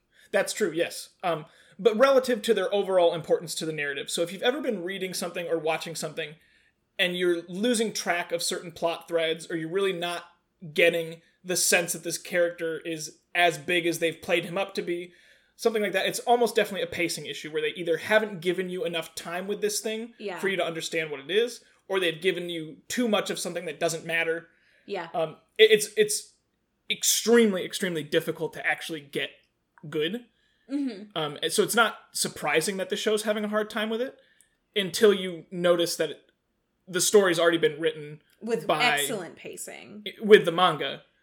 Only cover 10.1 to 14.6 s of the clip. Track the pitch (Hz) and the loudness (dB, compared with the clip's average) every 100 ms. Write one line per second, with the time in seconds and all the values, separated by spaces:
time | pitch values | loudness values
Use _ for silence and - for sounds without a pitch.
10.1 | 170 - _ _ _ 160 160 170 170 165 | -6 -12 _ _ _ -6 4 4 4 -4
11.1 | 165 _ _ 180 175 - 185 170 165 170 | -12 _ _ -6 0 2 2 2 -4 -6
12.1 | 165 - 185 170 175 165 160 170 160 151 | -8 -2 0 0 0 -6 -6 -8 -8 -10
13.1 | - _ 175 175 151 143 175 170 160 165 | -16 _ 2 2 2 -2 0 0 0 -2
14.1 | 160 - 175 165 185 | -4 -2 -2 -2 -4